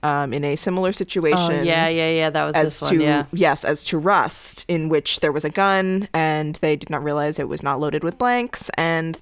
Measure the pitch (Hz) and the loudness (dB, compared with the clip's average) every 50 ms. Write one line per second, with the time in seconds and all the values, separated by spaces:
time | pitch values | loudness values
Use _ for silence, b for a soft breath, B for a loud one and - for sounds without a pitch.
0 | - 151 143 143 143 135 113 147 143 143 151 156 - 202 180 185 185 185 196 - | -2 -2 0 0 -2 -2 -4 -4 -2 -2 -2 -2 -2 -2 0 0 0 0 0 -2
1 | 190 - - 190 165 151 165 180 175 170 170 165 170 170 165 165 165 165 165 165 | -6 -4 -2 0 2 2 4 4 2 2 0 0 2 2 2 2 2 2 2 2
2 | 160 160 165 160 160 156 147 156 147 151 156 160 156 156 151 - 151 147 180 160 | 2 2 2 2 2 2 2 0 0 2 2 2 2 2 0 -2 0 2 2 4
3 | 156 151 147 143 143 - - 175 175 156 143 - - - 151 - - - - 156 | 4 4 4 2 0 -2 0 2 2 2 2 2 0 -2 -2 -2 -2 -2 -2 0
4 | 151 190 202 175 120 - - - - - - - - - 175 165 156 160 156 147 | 2 4 4 4 2 0 -2 -4 -6 -6 -8 -8 -4 -2 -2 -2 0 2 0 0
5 | 147 - - - - 151 139 147 151 147 160 202 196 196 190 190 190 185 185 196 | 2 0 -2 0 0 0 0 0 -2 -2 0 2 2 4 4 2 2 0 -2 -2
6 | 208 - - 160 160 156 156 151 151 151 151 - - 156 151 147 - - 156 139 | -4 -2 -2 0 0 0 0 -2 -2 -4 -4 -2 0 0 0 0 -2 -6 -6 -4
7 | 147 147 147 151 147 147 151 - 139 - 143 147 - 139 139 135 147 147 135 160 | -2 -2 -2 0 0 -2 -2 -4 -4 -4 -6 -4 -4 -4 -2 -2 -2 -2 -2 -2
8 | 165 165 175 - 247 247 247 247 240 247 - - - - - - 165 165 165 165 | -4 -4 -4 -2 0 0 0 0 -2 -4 -6 -6 -6 -4 -4 -2 0 0 0 0
9 | 160 165 165 - | -2 -4 -8 -10